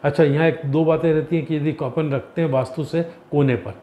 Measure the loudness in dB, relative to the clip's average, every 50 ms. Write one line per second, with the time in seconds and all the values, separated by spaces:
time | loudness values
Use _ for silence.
0 | 0 0 4 4 4 4 4 4 2 2 0 0 -4 -2 0 2 2 2 2 2
1 | 2 2 2 2 0 0 -2 -2 -2 -2 -4 -2 -2 -2 -2 -2 -6 -4 -2 -2
2 | -2 0 -2 -4 -4 -6 -4 -2 -2 0 0 0 -2 -2 -6 -8 -6 -4 -2 -4
3 | -4 -4 -8 -18 -12 -2 2 2 4 4 2 0 -4 -10 -14 -16